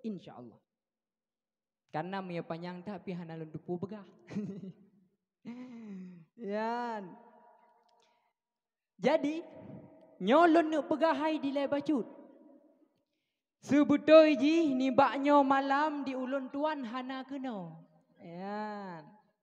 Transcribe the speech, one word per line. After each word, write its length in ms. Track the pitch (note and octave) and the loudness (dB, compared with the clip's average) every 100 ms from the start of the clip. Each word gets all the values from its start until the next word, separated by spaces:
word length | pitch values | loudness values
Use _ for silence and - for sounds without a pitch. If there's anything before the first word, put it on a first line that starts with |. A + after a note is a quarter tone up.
Insya-Allah. 560 | A3 F#3+ D#3+ G2+ B2 G#2 _ _ _ _ _ _ _ _ _ _ _ _ _ D3+ | -8 -10 -14 -18 -20 -20 _ _ _ _ _ _ _ _ _ _ _ _ _ -8
Karena 240 | E3+ G3 | -6 -8
mia 240 | F#3 E3+ | -8 -10
panjang 400 | E3 E3 F3 F3+ | -8 -10 -10 -12
tapi 320 | F3+ F#3+ F#3+ F3 | -12 -12 -10 -12
hana 240 | E3 D#3+ | -10 -12
lun 80 | D#3+ | -12
dupu 320 | D3+ - F3 | -14 -10 -8
begah. 240 | F3 G#3 F#3+ - - | -8 -12 -18 -20 -12
<laughs> 160 | G3 G#3 G3 F#3 - - _ _ _ _ _ - A#3+ B3+ A#3 A3 F#3+ F#3 F3 D#3+ - | -10 -8 -10 -14 -18 -20 _ _ _ _ _ -18 -16 -16 -16 -14 -14 -14 -18 -20 -14
Yan. 720 | G3+ G#3 A3 A#3+ A#3+ A3 F#3 - - - - _ _ _ _ _ _ _ _ _ _ _ _ _ _ _ | -8 -6 -4 -4 -6 -8 -10 -16 -20 -20 -20 _ _ _ _ _ _ _ _ _ _ _ _ _ _ _
Jadi, 400 | G3 D#4+ C#4+ D#4+ - - - - - - - - | 2 2 0 -6 -10 -18 -18 -18 -20 -20 -20 -6
nyolon 560 | F#3 C#4+ F4 D#4+ D#4 D#4 | 2 6 8 6 4 -2
nak 160 | C4+ | -2
pegahai 480 | D#4 D#4+ C#4 D#4 D#4 | 0 2 2 -2 -2
di 160 | C#4 C#4 | -2 -2
lai 160 | C#4 | -2
bacut. 320 | C#4+ C#4+ D4 G3 - - - - - _ _ _ _ _ _ _ _ _ _ | -2 0 -2 -2 -12 -20 -20 -20 -20 _ _ _ _ _ _ _ _ _ _
Sebetul 720 | - C#4 D4 D4 - D#4 D#4 C#4+ | 2 4 4 2 10 10 10 6
ji, 400 | C#4 E4 D#4+ B3+ | 2 4 2 2
ni 160 | C4+ | 2
baknyo 480 | A#3+ C4+ B3 C#4 C#4+ C4+ | 4 2 2 4 6 6
malam 560 | C4+ C#4 C#4 D#4 D4 | 2 2 0 0 -4
di 80 | C4 | -6
ulun 400 | C4 B3+ C4+ C4 | -6 -4 -6 -6
tuan 320 | C#4+ D4+ D4+ | -4 -4 -4
hana 400 | A#3+ B3+ B3+ C4 | -6 -8 -10 -10
kena. 480 | C4 C#4 C4 G#3+ E3+ D#3+ - _ _ _ | -10 -10 -8 -8 -10 -16 -20 _ _ _
Yan. 840 | F#3 E3+ G3 G#3 G#3+ G#3 G3 E3 D3+ - _ _ | -16 -12 -10 -8 -8 -10 -12 -14 -18 -20 _ _